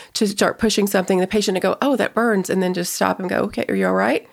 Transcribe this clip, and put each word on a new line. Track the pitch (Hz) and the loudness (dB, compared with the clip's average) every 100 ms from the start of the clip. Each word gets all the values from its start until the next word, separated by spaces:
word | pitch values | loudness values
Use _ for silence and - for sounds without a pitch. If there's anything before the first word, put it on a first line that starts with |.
| - | -8
to | - 208 | -2 0
start | 196 190 - | 2 0 2
pushing | 226 208 202 | 0 2 0
something, | 190 185 190 | 0 2 2
the | 185 | 2
patient | 214 208 | 0 0
to | 185 | 0
go, | 190 - | 0 0
"Oh, | 269 269 | 0 0
that | - | 0
burns," | - 233 202 180 | 0 0 0 0
and | 190 | 0
then | 185 | 0
just | 175 180 | -2 -4
stop | - 190 185 | 0 0 0
and | 185 | -2
go, | - | -2
"Okay, | 208 - - | -2 -4 -4
are | 190 | 0
you | 185 | 0
all | |
right? | 190 202 - - | 0 0 -2 -6